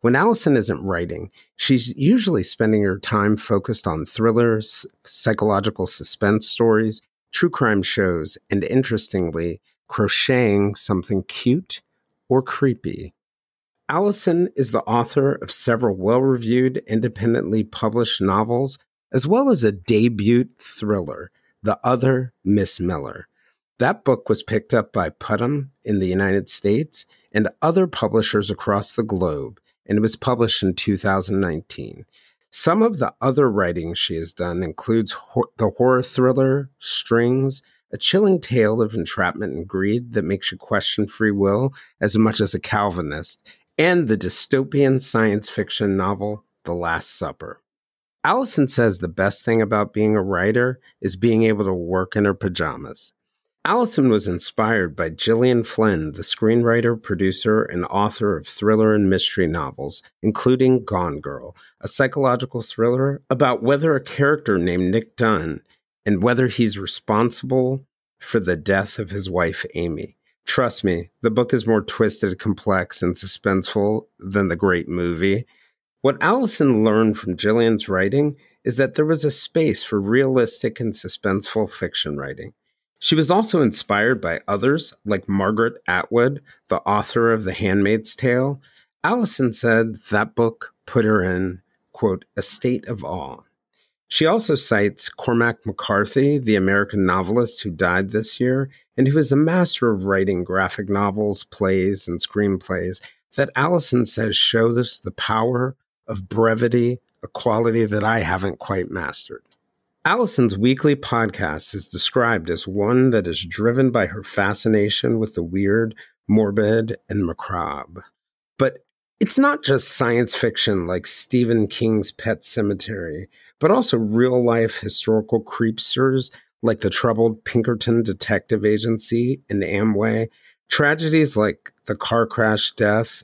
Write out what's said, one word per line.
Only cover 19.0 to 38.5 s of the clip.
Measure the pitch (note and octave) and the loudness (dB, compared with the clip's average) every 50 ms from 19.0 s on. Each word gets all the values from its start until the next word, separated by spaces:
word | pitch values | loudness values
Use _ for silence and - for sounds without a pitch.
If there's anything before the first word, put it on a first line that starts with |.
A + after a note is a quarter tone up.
| _ _ | _ _
as | - C3 C3 | -2 0 2
well | D3+ G3+ B3 C#4+ C#4 | 4 2 4 4 4
as | A#3 D3 A#2 | 2 4 4
a | G#2+ | 0
debut | G2+ F#2 - - A#2 G#2+ A2+ A#2+ A#2 G2+ G2+ A2 A#2+ A#2+ B2+ A#2+ _ _ | 0 0 0 2 4 4 4 2 2 0 2 4 4 4 2 0 _ _
thriller, | - - - - A2 G#2 G#2 G2 E2+ D2 A#1 - F2 - _ _ _ _ _ _ | -20 -20 -12 -8 -2 -2 -2 -2 -2 -6 -10 -12 -14 -18 _ _ _ _ _ _
The | - G#2+ G#2 - - | -2 -2 -2 0 0
Other | B2 B2+ B2 B2+ C3 C3 B2+ B2+ B2 _ _ | 0 0 2 2 2 2 2 -2 -6 _ _
Miss | _ F#2 G#2 G#2 F#2+ - - - | _ 2 2 2 2 0 -2 -2
Miller. | F2+ F2+ F2+ D2 C#2 A1+ - - - _ _ _ _ _ _ _ _ _ _ _ | -2 -2 -4 -4 -6 -10 -12 -14 -20 _ _ _ _ _ _ _ _ _ _ _
That | B2 C#3 G3 - | 0 0 0 0
book | _ C#3+ B2+ - - - | _ 0 0 0 2 -2
was | A2 - | -2 -2
picked | - - A2+ G#2+ - _ | 0 -2 -2 -4 -2 _
up | - A#2 G#2+ - - | 0 0 0 0 -2
by | G#2 F2+ D#2 | -2 -2 -2
Putnam | - _ - - G#2+ G2+ A#2+ B2 D3 D3 C3+ C3+ _ _ _ | -6 _ -4 -4 -2 0 0 -2 -2 -4 -6 -8 _ _ _
in | - G#2+ G2 | -2 0 0
the | F#2+ | 0
United | F2+ F2+ F#2+ G2 F#2+ G2 G2+ G2 - | 0 0 2 2 2 2 0 0 -2
States | - - - G2+ G#2 A#2+ D#3 - - - - _ _ _ _ _ | -6 -2 0 0 0 0 0 -4 -8 -12 -12 _ _ _ _ _
and | - G#2+ G#2+ - _ _ | -2 -2 -2 -2 _ _
other | - D#3+ E3+ F#3+ F#3 | -2 2 2 2 0
publishers | E3+ - - - G#2 G2 A2+ A2 - - G#2+ G2+ G2 | 0 -2 -4 -4 0 0 0 0 2 0 0 0 -2
across | G2 - - - G2+ G2+ G2+ - | -6 -6 -2 -2 -2 0 -2 -4
the | - - | -4 -4
globe, | A2+ G#2+ G#2 F2+ F2+ F2 D2+ C#2+ C2+ A#1+ - _ _ _ _ _ _ | -4 -2 -2 -2 0 -2 -2 -4 -8 -10 -14 _ _ _ _ _ _
and | - G2+ G#2 | -2 0 0
it | |
was | G#2+ A2 - | 2 0 -2
published | - - B2+ B2+ A#2+ A#2 A2 - - | -2 -2 -2 0 2 0 0 0 0
in | - F#2+ F2 | 0 0 -2
two | - - - G2+ | 0 -2 -2 -2
thousand | F#2 - G2+ F#2+ F#2+ F2+ - G#2 F#2+ | 0 0 0 0 0 -2 -2 -2 -2
nineteen. | G2 F2 D#2+ D#2+ - _ - - - - - - - _ _ _ _ _ _ _ _ _ | -2 -2 -4 -6 -8 _ -14 -14 -12 -14 -14 -18 -20 _ _ _ _ _ _ _ _ _
Some | - - - E3 E3+ G#3+ | -8 -2 0 2 2 4
of | A3 A#3 G#3+ D3+ | 2 2 2 0
the | B2 - - _ | -4 -4 -4 _
other | A#2 C3+ C3 C#3 C#3+ B2 | -2 0 2 4 2 2
writing | G#2 G#2 F#2+ F2 E2+ F2+ D#2+ E2 | 2 2 0 0 -2 -4 -6 -6
she | F2 - - - F2 | -4 -4 -4 -4 -4
has | D#2+ E2 E2 | -6 -6 -8
done | - - F#2 F2 E2+ F2+ | -6 -6 -6 -4 -4 -4
includes | F#2 D#2+ D#2 - - - A2+ A2+ A2 - | -4 -6 -8 -10 -4 0 0 0 0 -2
hor-, | - - - - - B2 A#2+ - _ - | -6 -12 -14 -6 -4 -4 -4 -4 _ -2
the | A2+ G2+ - | -2 -2 0
horror | - B2 B2+ C3 B2+ | 2 2 4 4 2
thriller | B2 - - - B2+ B2+ B2+ C3 C3+ C3 C3 C#3+ C#3 C3+ _ _ | 0 -2 -2 2 2 2 4 4 2 2 2 0 -2 -6 _ _
Strings, | - - - - - - A#2 A#2 A#2+ A#2+ B2+ C3+ C3 C3+ C3+ - _ _ _ _ _ _ | -8 -6 -4 -4 -2 0 2 2 2 2 2 0 0 -2 -4 -6 _ _ _ _ _ _
a | - - | -12 -4
chilling | - - - F#3+ G#3+ G3 F#3+ E3+ | -2 0 2 4 4 4 2 2
tale | - - | 0 0